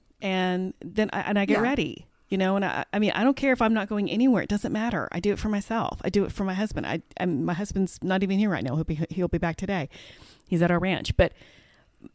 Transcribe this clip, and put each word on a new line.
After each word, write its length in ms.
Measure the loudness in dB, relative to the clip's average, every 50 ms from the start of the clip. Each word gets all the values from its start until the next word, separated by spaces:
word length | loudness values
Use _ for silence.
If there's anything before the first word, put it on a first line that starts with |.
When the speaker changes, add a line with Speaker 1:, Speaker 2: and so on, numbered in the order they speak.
| _ _ _ -6
Speaker 1:
and 520 | -4 -2 0 2 2 2 0 0 -2 -4 -6 -10 -14
then 260 | -6 -2 -2 0 0 -2
I, 80 | -4
and 180 | -2 0 0 2
I 60 | 2
get 100 | 4 4
Speaker 2:
Yeah. 60 | 4
Speaker 1:
ready, 440 | 2 2 0 0 -2 -4 -6 -10 -16 -20 _ _ _
you 100 | -2 0
know, 200 | 2 2 2 2
and 80 | 2 0
I, 180 | -2 -2 -4 -6 -4 -2
I 60 | 0
mean, 120 | 0 0 2
I 80 | 2 2
don't 140 | 2 2
care 160 | 2 2 2 2
if 80 | 4
I'm 120 | 2 2 2
not 140 | 0 -2 -2
going 200 | -2 -2 -2 0
anywhere. 320 | 2 4 4 4 4 4 2
It 60 | 0
doesn't 240 | 0 -2 -2 -2 -2
matter. 340 | -2 -2 -2 -2 -2 -4 -4 -4
I 60 | -2
do 100 | 0 0
it 80 | 0 0
for 100 | 0 -2
myself. 500 | -2 -2 -2 -2 -2 -2 -2 -4 -4 -4 -4
I 60 | 0
do 160 | 2 2 2
it 60 | 0 -2
for 100 | -4 -4
my 100 | -2 -2
husband. 320 | -2 -4 -4 -4 -4 -4
I, 160 | -4 -4 -6 -8 -10 -8 -4
I'm, 260 | -2 0 0 0 0
my 80 | -2 -2
husband's 440 | -2 -4 -4 -2 0 0 -2 -2 -4 -2
not 180 | 0 0 0
even 160 | 2 2 2
here 120 | 2 2 2
right 140 | 0 -2 -2
now. 120 | -2 -2
He'll 80 | -2 -2
be, 160 | -2 -4 -4 -4 -4
he'll 200 | -4 -2 -2 0
be 80 | 0 0
back 160 | -2 -2 -4
today. 320 | -4 -4 -4 -2 -4 -4 -6 -10 -16 -20 -20 -20 -20 -20 -20 -20 -16 _
He's 140 | 0 2 4
at 80 | 4 4
our 80 | 4
ranch, 380 | 2 2 0 -2 -2 -2 0 4
but 140 | 4 4 4 2 -6 -20 -20 -20 -20 -20 _ _ _ _ _ _ _ -20 -6